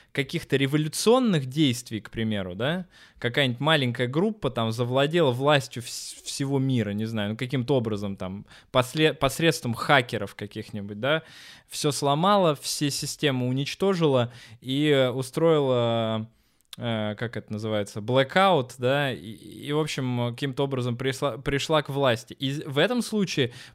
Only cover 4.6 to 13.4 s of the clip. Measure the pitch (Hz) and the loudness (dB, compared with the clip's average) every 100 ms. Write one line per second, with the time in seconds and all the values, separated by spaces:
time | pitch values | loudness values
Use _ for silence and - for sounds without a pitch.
4.6 | 113 110 120 131 147 175 143 123 143 143 | -2 -2 0 2 2 4 2 2 4 2
5.6 | - 120 120 - - - - - 139 139 | 2 -8 -10 -10 -12 -14 -10 -4 -2 0
6.6 | 135 127 104 104 110 113 104 107 127 135 | 2 0 0 -2 -4 -2 -4 -4 -4 -2
7.6 | 120 135 110 104 101 98 92 98 - - | 2 2 2 -2 -4 -6 -8 -10 -14 -20
8.6 | _ 131 120 156 156 139 135 - 165 156 | _ 0 0 2 2 2 -2 2 0 2
9.6 | 123 113 - 143 123 110 98 - 104 107 | -2 -4 4 4 4 -4 -8 -10 -12 -12
10.6 | - 104 101 104 127 156 - - - - | -10 -10 -10 -4 0 0 -2 -18 -20 -20
11.6 | _ - 151 131 143 147 190 208 170 143 | _ -4 -2 0 0 2 4 4 4 2
12.6 | - - 147 - 147 - 147 131 | -4 -2 -2 -2 -6 -2 0 0